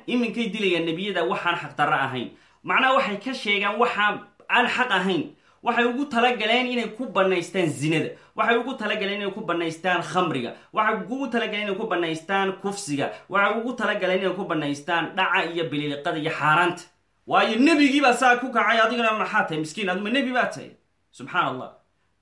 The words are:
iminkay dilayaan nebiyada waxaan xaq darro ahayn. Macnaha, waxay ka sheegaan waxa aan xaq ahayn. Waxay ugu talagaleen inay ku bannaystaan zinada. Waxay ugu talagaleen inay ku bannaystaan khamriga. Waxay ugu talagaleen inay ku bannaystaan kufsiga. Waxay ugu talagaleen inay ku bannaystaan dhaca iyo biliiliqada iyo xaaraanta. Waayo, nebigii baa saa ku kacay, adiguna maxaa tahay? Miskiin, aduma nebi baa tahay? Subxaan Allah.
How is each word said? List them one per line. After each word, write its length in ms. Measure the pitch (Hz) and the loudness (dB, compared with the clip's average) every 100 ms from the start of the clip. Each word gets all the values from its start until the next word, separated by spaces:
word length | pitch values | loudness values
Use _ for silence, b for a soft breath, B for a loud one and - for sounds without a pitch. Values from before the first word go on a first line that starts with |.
| - | -2
iminkay 400 | 247 233 233 220 | -2 0 -2 -4
dilayaan 360 | 214 196 165 165 | -2 0 0 0
nebiyada 380 | 160 202 180 170 | -4 -4 -2 -2
waxaan 300 | 202 175 160 | 0 0 0
xaq 200 | 147 - | -4 -2
darro 180 | 147 147 | 0 2
ahayn. 320 | 131 123 101 b b b | 0 -4 -8 b b b
Macnaha, 300 | 170 196 262 269 | -2 2 4 4
waxay 220 | 202 196 | 2 -4
ka 160 | 269 | -6
sheegaan 420 | 247 214 202 202 220 | -6 -2 0 0 2
waxa 440 | - 202 208 151 - _ - | 0 2 0 0 -8 _ 0
aan 180 | 220 240 | 2 2
xaq 220 | - 247 | 0 0
ahayn. 440 | 190 190 170 - b b b | 0 2 0 -2 b b b
Waxay 220 | - 233 240 | -2 2 0
ugu 200 | 247 285 | 0 -2
talagaleen 640 | 233 247 202 214 247 247 | 2 2 2 2 2 0
inay 220 | 247 220 - | -2 -4 -6
ku 100 | 247 | -2
bannaystaan 640 | 190 190 180 165 190 165 | 2 2 2 0 0 0
zinada. 420 | 123 151 160 - B B - | 0 0 0 -2 B B -2
Waxay 220 | 202 233 | 2 2
ugu 160 | 247 254 | 0 -4
talagaleen 440 | 214 202 196 208 | -4 -2 -4 -4
inay 100 | 202 | -6
ku 80 | 196 | -6
bannaystaan 600 | 156 170 165 160 185 175 | -4 -2 -2 -2 0 0
khamriga. 540 | - 185 170 135 117 B B | 0 0 0 -2 -4 B B
Waxay 220 | 196 214 214 | 0 0 0
ugu 240 | 180 262 269 | -4 -6 -2
talagaleen 400 | 233 214 208 208 | -2 -2 -4 -4
inay 80 | 190 | -4
ku 120 | 220 | -2
bannaystaan 680 | 175 165 160 - 196 196 190 | -2 0 -4 -2 0 0 -2
kufsiga. 500 | 196 190 - 139 127 B - | -6 -6 -4 -2 -2 B -2
Waxay 300 | 190 202 226 | 2 2 0
ugu 140 | 240 240 | -4 -2
talagaleen 460 | 208 196 180 190 | -2 0 0 2
inay 140 | 190 156 | 0 -2
ku 100 | 180 | -2
bannaystaan 680 | 160 143 143 - 170 151 - | -2 -2 -4 -2 -2 -2 -2
dhaca 360 | 180 185 165 | 0 0 0
iyo 120 | 170 160 | -2 -4
biliiliqada 480 | 147 147 143 175 165 | -4 -4 -4 -4 -4
iyo 140 | 147 | -4
xaaraanta. 520 | - 147 156 175 180 - _ _ _ - | 0 4 4 4 -2 -12 _ _ _ 0
Waayo, 320 | 175 214 226 | 2 4 4
nebigii 420 | 294 302 285 277 | 4 6 4 6
baa 120 | 262 | 4
saa 240 | 233 254 240 | 6 4 4
ku 100 | 254 | 2
kacay, 280 | 220 208 226 | 0 2 4
adiguna 340 | 226 240 226 | 2 2 0
maxaa 300 | 214 180 208 190 | 0 0 0 0
tahay? 140 | 151 | -2
Miskiin, 300 | 156 - 190 | -6 -4 -2
aduma 200 | 185 208 | -2 0
nebi 220 | 269 254 | 0 0
baa 140 | 247 202 | 0 -2
tahay? 220 | - - - _ _ _ | -6 -14 -20 _ _ _
Subxaan 340 | - 139 175 151 | -16 -4 -2 -2
Allah. 240 | 127 104 - _ _ _ _ | -4 -10 -16 _ _ _ _